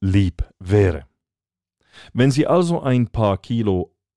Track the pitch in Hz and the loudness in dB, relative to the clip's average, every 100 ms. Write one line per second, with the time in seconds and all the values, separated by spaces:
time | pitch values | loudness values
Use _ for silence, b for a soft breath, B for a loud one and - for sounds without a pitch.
0 | 98 98 95 - - _ 90 104 95 76 | -2 0 0 -2 -8 _ -2 2 2 -2
1 | 65 _ _ _ _ _ _ _ B B | -12 _ _ _ _ _ _ _ B B
2 | B - 131 131 - 170 170 170 139 127 | B 0 2 2 2 2 0 -2 0 0
3 | 120 117 107 95 - 117 107 92 85 _ | -2 -2 -2 -2 -4 -4 0 -2 -4 _
4 | _ | _